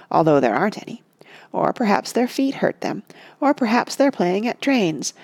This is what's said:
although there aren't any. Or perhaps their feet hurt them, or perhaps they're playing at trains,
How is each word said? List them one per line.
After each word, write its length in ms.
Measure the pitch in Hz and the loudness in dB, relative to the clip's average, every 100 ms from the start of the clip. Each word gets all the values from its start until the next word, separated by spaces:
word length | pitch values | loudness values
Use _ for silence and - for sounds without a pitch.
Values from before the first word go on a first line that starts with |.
| - | -2
although 300 | - 160 143 | 2 4 4
there 120 | 123 | 4
aren't 240 | 110 202 - | 0 -2 -4
any. 240 | - 233 _ _ - - - | -12 -16 _ _ -20 -20 -8
Or 180 | 185 175 | -2 -2
perhaps 400 | - 214 190 - | 0 0 0 0
their 160 | 233 247 | -2 -2
feet 280 | - 269 - | 0 -2 0
hurt 260 | - - | -2 -2
them, 220 | - - - - - - | -6 -8 -12 -20 -20 -2
or 140 | 277 | -2
perhaps 420 | 294 226 233 - - | 0 0 0 0 0
they're 160 | 277 | 0
playing 340 | - 175 190 233 | 2 0 0 -4
at 140 | - | -4
trains, 540 | 277 262 180 156 - - | 0 2 0 -2 -8 -12